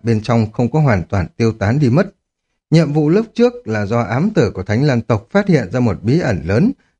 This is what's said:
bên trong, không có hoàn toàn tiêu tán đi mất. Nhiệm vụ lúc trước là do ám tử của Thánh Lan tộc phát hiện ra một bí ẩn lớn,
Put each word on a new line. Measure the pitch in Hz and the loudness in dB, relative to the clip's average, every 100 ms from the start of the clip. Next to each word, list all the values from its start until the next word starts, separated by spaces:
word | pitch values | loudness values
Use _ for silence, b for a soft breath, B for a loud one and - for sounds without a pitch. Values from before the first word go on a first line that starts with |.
bên | 113 110 | -2 -2
trong, | 107 117 107 | 0 0 0
không | - 120 | -2 -2
có | 156 | 2
hoàn | 147 98 | 2 0
toàn | 82 98 82 - | 0 -4 -4 -2
tiêu | 113 | -2
tán | 110 98 135 | 0 -2 2
đi | 135 | 2
mất. | 139 208 - _ _ _ _ _ | 2 0 -6 _ _ _ _ _
Nhiệm | 160 147 | 2 2
vụ | 147 151 | 0 2
lúc | 190 226 | 0 0
trước | - 240 240 - | 0 0 0 -6
là | 107 101 | -4 -2
do | 117 | -2
ám | 101 120 202 | -2 -2 0
tử | 190 107 | 0 0
của | 92 | -2
Thánh | 92 107 | -4 0
Lan | 147 120 | 0 0
tộc | - 113 - | -2 -4 -2
phát | 196 208 | -2 2
hiện | 151 95 | 0 0
ra | 123 | -2
một | 120 80 | -2 -2
bí | 101 151 | 0 0
ẩn | 151 90 80 | 0 -4 -2
lớn, | 104 214 - _ | 0 0 -2 _